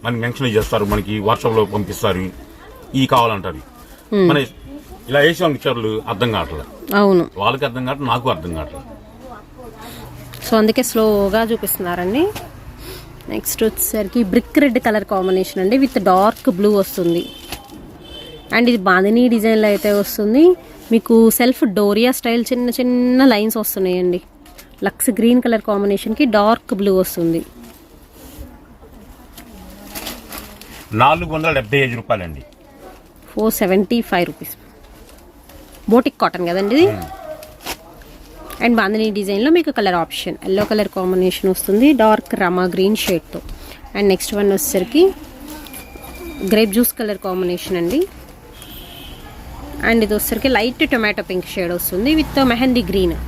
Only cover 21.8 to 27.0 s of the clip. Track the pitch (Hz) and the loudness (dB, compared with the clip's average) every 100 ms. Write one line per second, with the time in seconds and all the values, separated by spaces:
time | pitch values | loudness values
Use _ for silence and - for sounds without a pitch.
21.8 | 202 208 240 262 240 233 226 247 247 240 | 2 2 2 0 -2 -2 0 -2 -2 0
22.8 | 247 247 247 254 269 214 220 220 214 208 | 0 2 2 6 6 6 0 -2 -4 -2
23.8 | 185 180 180 180 - - - - - - | 0 0 0 -2 -6 -20 -20 -20 -20 -6
24.8 | 196 - - 196 233 247 240 226 220 202 | -6 -2 -2 2 4 4 2 -2 0 0
25.8 | 202 196 214 220 285 208 208 233 - 185 | 0 0 -2 0 2 4 4 2 -2 -2
26.8 | 202 190 | 2 2